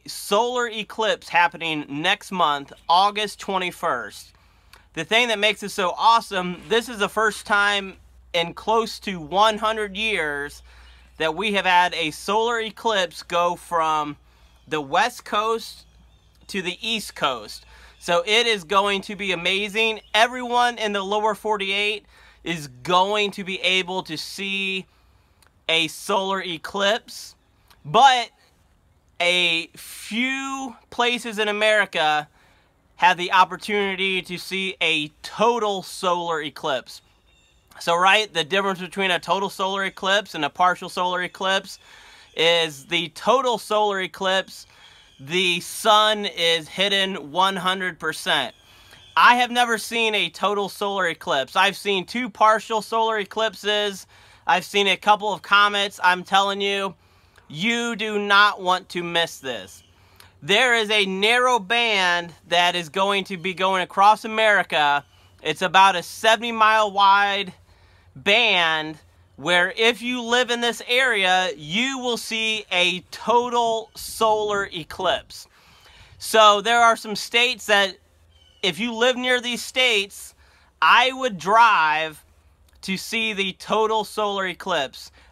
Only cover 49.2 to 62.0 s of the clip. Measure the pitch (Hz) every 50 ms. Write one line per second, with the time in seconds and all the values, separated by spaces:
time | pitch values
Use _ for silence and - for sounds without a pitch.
49.2 | 175 220 247 247 247 233 240 240 247 233 226 214 - - 233 233 226 220 214 202
50.2 | 180 165 - - - 196 208 208 202 180 - - 214 202 196 196 180 170 156 -
51.2 | - 180 160 139 131 - - 190 185 202 185 - - 202 196 185 175 - - 240
52.2 | 254 226 - - 220 214 220 214 - - 226 214 208 - 226 226 226 226 220 214
53.2 | 196 - - 214 220 220 180 - - 202 208 208 208 202 196 185 - _ - -
54.2 | - - - _ _ - 170 185 170 - - 202 202 196 185 - - 202 208 185
55.2 | 202 214 190 160 - - 202 202 208 208 208 202 202 202 - - - 180 180 180
56.2 | 180 - 196 196 196 202 196 202 202 202 202 196 196 196 - _ _ _ _ _
57.2 | _ _ _ - _ _ 139 151 190 233 233 233 233 233 233 190 220 220 214 208
58.2 | 202 202 202 202 208 208 - - 185 180 180 180 185 - - 175 175 170 170 170
59.2 | 170 160 - - 139 131 120 104 92 98 - - _ _ _ _ _ _ _ _
60.2 | - - _ _ - 147 196 220 262 254 233 233 220 208 214 214 196 190 190 190
61.2 | 202 220 240 247 247 254 247 233 190 180 233 240 233 233 214 196